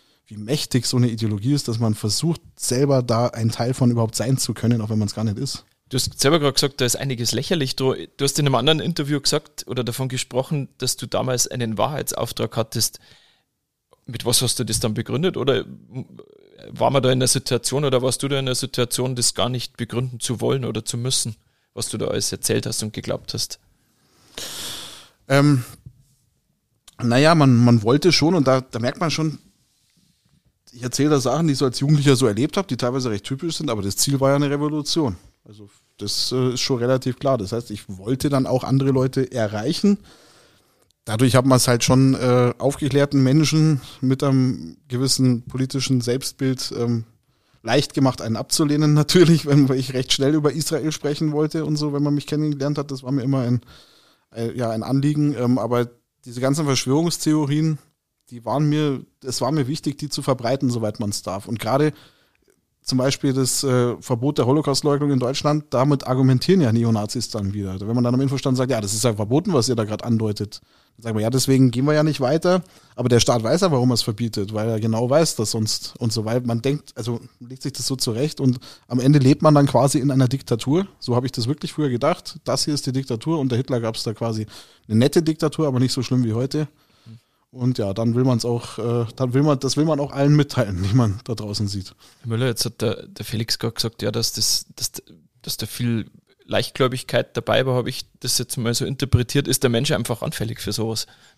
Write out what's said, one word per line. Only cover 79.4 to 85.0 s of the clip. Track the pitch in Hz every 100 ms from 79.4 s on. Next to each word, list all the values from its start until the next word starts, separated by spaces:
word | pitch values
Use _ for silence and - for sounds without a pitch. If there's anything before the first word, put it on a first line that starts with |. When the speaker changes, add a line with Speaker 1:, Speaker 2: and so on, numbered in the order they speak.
Speaker 1:
man | 156
dann | 147 143
quasi | 120 139 147
in | 135
einer | 131 127
Diktatur. | 135 - 117 - 160 196 _
So | - 120
hab | 127
ich |
das | - 117
wirklich | 147 175
früher | - 147
gedacht. | 120 139 160 - - -
Das | 117 -
hier |
ist | 143 -
die |
Diktatur. | 127 131 113 156 165
Unter | 131 120
Hitler | 131 127
gab's | 113 110
da | 120
quasi | 107 117 110 107 - - _ -
eine |
nette | 113